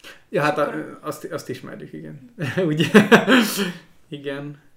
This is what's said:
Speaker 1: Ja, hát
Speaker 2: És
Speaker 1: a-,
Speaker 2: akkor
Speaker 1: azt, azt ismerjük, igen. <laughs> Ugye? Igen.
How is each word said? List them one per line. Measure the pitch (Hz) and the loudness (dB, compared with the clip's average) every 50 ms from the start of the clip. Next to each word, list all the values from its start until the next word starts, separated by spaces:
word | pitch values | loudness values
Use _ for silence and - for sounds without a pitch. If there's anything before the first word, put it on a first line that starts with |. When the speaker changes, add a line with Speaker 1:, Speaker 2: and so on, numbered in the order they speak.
| - - - - _ _ | -20 -20 -20 -20 _ _
Speaker 1:
Ja, | - 175 | -2 0
hát | 147 147 147 151 | 0 0 0 0
Speaker 2:
És | 147 | -2
Speaker 1:
a-, | - | -4
Speaker 2:
akkor | - 156 139 135 - - | -4 -6 -10 -12 -14 -12
Speaker 1:
azt, | - 151 147 - - 160 | -10 -10 -10 -10 -10 -12
azt | 160 143 - - | -12 -10 -10 -10
ismerjük, | 127 123 - 127 117 - 151 151 - | -12 -12 -12 -14 -16 -16 -16 -16 -16
igen. | 156 156 156 156 - - - _ - 160 | -16 -16 -16 -16 -18 -20 -20 _ -8 -8
<laughs> | 123 - 180 190 156 | -4 -2 0 0 0
Ugye? | 151 156 - - - 214 208 - 226 202 - 196 262 247 220 - - 202 202 180 175 - - - - - - - | 2 0 2 4 6 6 8 8 6 6 6 6 4 4 4 2 0 -2 -4 -4 -6 -10 -16 -20 -20 -20 -20 -16
Igen. | 156 139 139 143 139 143 147 147 147 143 _ _ _ | -16 -12 -10 -8 -8 -8 -10 -12 -14 -16 _ _ _